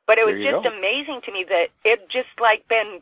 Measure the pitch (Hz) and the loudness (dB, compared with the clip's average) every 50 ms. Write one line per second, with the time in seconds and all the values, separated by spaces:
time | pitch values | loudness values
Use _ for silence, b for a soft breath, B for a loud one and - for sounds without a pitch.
0 | - 214 220 226 226 214 196 - - 277 262 185 220 240 214 196 190 202 254 285 | 2 2 4 4 4 2 2 0 0 0 0 0 0 -2 -4 -2 -4 -2 -2 -4
1 | 285 311 269 240 - 226 196 190 180 170 190 170 170 - _ _ - 214 233 226 | -6 -8 -10 -10 -10 -10 -8 -8 -4 -2 0 0 0 -2 _ _ 0 0 0 0
2 | 185 - - 254 254 - - - 233 220 214 214 _ - 226 226 208 214 185 170 | -2 -6 -6 -6 -6 -6 -4 0 2 2 2 0 _ -2 -2 -2 -2 -4 -8 -10